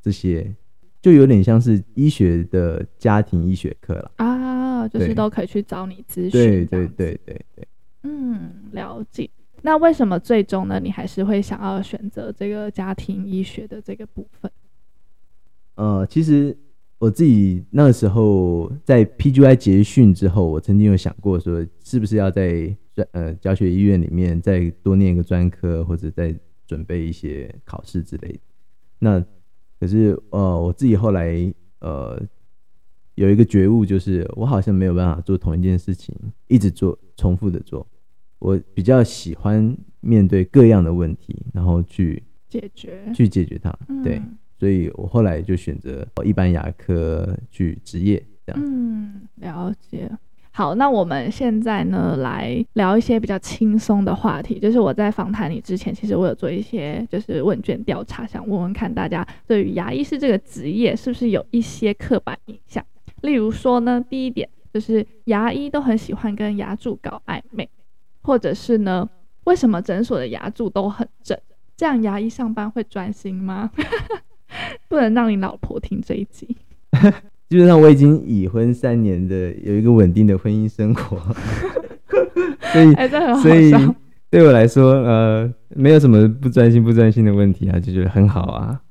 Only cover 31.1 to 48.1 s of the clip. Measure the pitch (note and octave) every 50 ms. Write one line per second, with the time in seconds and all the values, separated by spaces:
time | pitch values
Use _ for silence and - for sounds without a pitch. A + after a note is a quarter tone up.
31.1 | G2 F2+ E2+ E2+ E2+ E2+ F2 F2+ E2+ - - - - - - E2 D2+ C#2 C2 A1
32.1 | A#1+ - - G2+ - - - - - - - - - - - - - - - -
33.1 | - - G2 G2 G2+ G#2 A#2 - - G2+ F#2 G2 A2+ A#2 G#2 F2+ G2 F#2+ F2 G2+
34.1 | F#2 F2 - - - - A2 C3+ C#3 G2 G2 A2+ G2 F#2 F#2+ F#2 F2 F2+ F2+ F2+
35.1 | D#2 E2 F2+ - F#2+ F2+ - E2+ D#2+ E2+ F2+ F#2 F2+ F2 - - F2+ - - -
36.1 | - - - A2 - - - - C3 B2 F#2+ G2 F2 - G2 F2+ - - - -
37.1 | - - - F#2 F2+ F2+ G#2+ G2+ F2 F2 - - - C2+ - - - - - -
38.1 | - - - - - - - F#2 F#2+ F2+ - - - - F2 G#2 C3 B2+ A#2 -
39.1 | - - - F2 D#2+ - - G2+ G#2 G#2+ A2 A2 B2+ - - - - - - -
40.1 | A#2 A2 G2 F2+ G2+ F#2+ F#2 - - C#3 A#2+ A2+ A2+ G2 F2 D#2+ E2+ F2 F2 E2
41.1 | E2 - - - - - - - - F#2 F2 F2+ F2 E2+ F2 - - - F#2+ E2
42.1 | D2+ - - - - - - - - A#3 G#3+ G3+ - - - - E3+ F#3+ G3+ A3
43.1 | A#3 - A#3 G3+ - G2 F2 - - E2+ F#2 F2+ - - - - C4+ C#4 C4 B3+
44.1 | - - - - - - - - - - F#2+ G2 G2 F#2 E2+ D2+ - - - F#2
45.1 | - A#2+ A2+ F#2+ E2 D#2 G2 G2+ F#2 F2 - - C#2+ C2+ - C2 C2+ C2+ - -
46.1 | - - - G#2+ G2 G2 F#2 F2+ F2 D#2+ - - E2 - - - F2+ E2+ E2 E2
47.1 | D#2+ E2 E2+ E2 - - - - - - F#2+ E2 - - - - - E2+ F2+ G2+